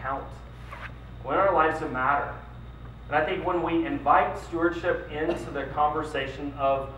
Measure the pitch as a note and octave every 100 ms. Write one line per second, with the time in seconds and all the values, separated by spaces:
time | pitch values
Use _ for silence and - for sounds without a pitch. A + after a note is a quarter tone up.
0 | C3 C#3 - - - - - - - -
1 | - - C3 D#3+ F#3+ E3 D#3 D#3 D#3 B2+
2 | C3 A#2 - - - - - - - -
3 | - D3+ D#3+ F3+ E3+ F3 E3 E3 D3+ C#3
4 | C#3+ D3 D3 - - E3 E3+ - F3+ D#3
5 | - D3+ D#3+ E3+ - C#3 B2 D3 D3+ D#3
6 | D3+ C#3 C3+ - C#3+ A#2+ C3+ C3+ C3+